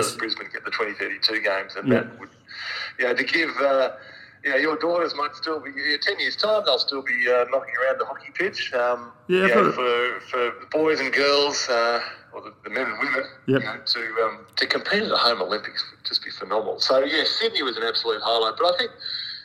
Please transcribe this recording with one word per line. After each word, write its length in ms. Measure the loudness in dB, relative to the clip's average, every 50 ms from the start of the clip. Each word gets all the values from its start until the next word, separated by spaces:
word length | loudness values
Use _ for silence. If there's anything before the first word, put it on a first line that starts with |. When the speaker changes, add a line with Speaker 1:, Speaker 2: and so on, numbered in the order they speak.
| 6
Speaker 1:
Does 100 | 2 0
Brisbane 320 | -4 -4 -6 -6 -6 -8 -10
get 120 | -10 -10 -8
the 60 | -6
twenty 220 | -4 -2 -2 -2 -4
thirty-two 480 | -4 -6 -6 -4 -2 -2 0 0 0
games? 340 | 0 0 0 0 -2 -6 -8
And 120 | -4 0 2
Speaker 2:
Yep. 140 | 4 2 2
Speaker 1:
that 160 | 0 -8 -16
would, 100 | -18 -20 -20 -20 _ -18 -14 -12 -10 -8 -8 -8 -8 -8 -4 -2
you 80 | 0
know, 80 | 0 2
to 100 | 0 0
give, 260 | 2 2 0 0 0 0 2
uh, 340 | 2 4 4 4 2 2 0 -6 -16 -20 -20 -20 -20 -20 -14 -6 -2
you 80 | 0
know, 40 | 2 2
your 200 | 2 2 2 2
daughters 360 | 0 2 2 2 2 0 0
might 200 | -2 -4 -4 -4
still 240 | -6 -6 -4 -4 -4
be, 100 | -6 -8
in 300 | -8 -4 -2 -2 -2 0
ten 180 | 0 -2 -2 0
years' 160 | -2 -2 -2 0
time, 260 | 0 2 2 2 2
they'll 140 | 2 2 2
still 220 | 2 0 -4 -4
be, 280 | -2 -2 0 2 2 4
uh, 160 | 4 4 4 2
knocking 220 | 0 -2 -2 -2 -2 0
around 180 | 0 0 0 0
the 60 | -2
hockey 260 | -6 -6 -10 -12 -10 -6
pitch. 400 | -4 -4 -4 -2 -4 -6 -2 0
Um, 380 | 0 2 2 0 -2 -4 -10 -18 -12 -2 0
Speaker 2:
Yeah, 200 | 2 4 6 6
Speaker 1:
you 80 | 6
know, 80 | 6 6
Speaker 2:
but 100 | 6 4
Speaker 1:
for, 440 | 2 2 2 2 2 2 0 -2 -4 -8 -4
for 200 | -2 0 0 0 -2 -6 -8 -4
boys 280 | 0 2 2 2 2 2
and 120 | 0 0 2
girls, 540 | 2 4 6 6 4 4 2 0 0 0 2
uh, 320 | 2 4 4 4 2 0 -2 -6 -12 -14 -18 -16
or 100 | -16 -14
the, 120 | -14 -14 -16 _ -12
the 60 | -6
men 180 | -4 -4 -2 -4
and 100 | -4 -2
women, 240 | -2 -2 0 -2 -2 -4 -8 -6 0
Speaker 2:
Yep. 160 | 2 2 2
Speaker 1:
you 60 | 2 -2
know, 100 | -8 -6 -2
to, 140 | -2 -2 -2 -4 -4 -2 0 0
um, 200 | 0 -2 -6 -14 -8 -4
to 100 | -2 0
compete 380 | 0 0 0 0 0 0 0 0
at 60 | 0
the 80 | 0 2
home 240 | 2 2 2 0
Olympics 420 | -2 -2 -4 -4 -6 -6 -8 -8 -8 -10
would 120 | -10 -14 -8
just 180 | -6 -6 -6 -6
be 80 | -8
phenomenal. 480 | -12 -10 -6 -2 -2 -2 0 -2 -2 0
So, 200 | 2 4 4 4 4
yeah, 200 | 4 2 2 2
Sydney 380 | 2 0 0 0 0 0 0 -2
was 140 | -2 -2 -2
an 60 | -2
absolute 380 | -2 -2 0 0 0 -2 0
highlight, 320 | 0 2 2 2 2 2 0 2
but 160 | 2 2 2
I 40 | 2
think, 140 | -2 -4 -6 -10 -12 -10 -10 -10 -10 -12 -12 -14